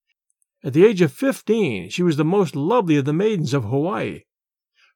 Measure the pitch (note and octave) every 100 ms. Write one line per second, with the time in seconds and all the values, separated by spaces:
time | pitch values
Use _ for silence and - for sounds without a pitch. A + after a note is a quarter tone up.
0 | _ _ _ _ _ _ D3+ C3+ G#3 G3
1 | E3 - C4+ - - A3+ F3+ G2+ F#2 -
2 | F3 D3 D#3 G3+ F3 C#3+ D3+ B3 F3+ D3
3 | C#3 D#3 G#3+ G#3 D3 C#3 G#2 C3+ D#3+ G#3+
4 | C3 D2+ - _ _ _ _ _ _